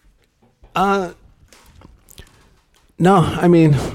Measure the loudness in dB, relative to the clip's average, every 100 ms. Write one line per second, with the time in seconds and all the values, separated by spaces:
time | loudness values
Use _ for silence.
0 | _ _ _ _ _ _ _ -6 -4 -4
1 | -6 -14 _ _ _ _ _ _ -20 _
2 | _ -20 -20 _ _ _ _ _ _ -2
3 | 0 2 0 -2 2 4 2 0 -4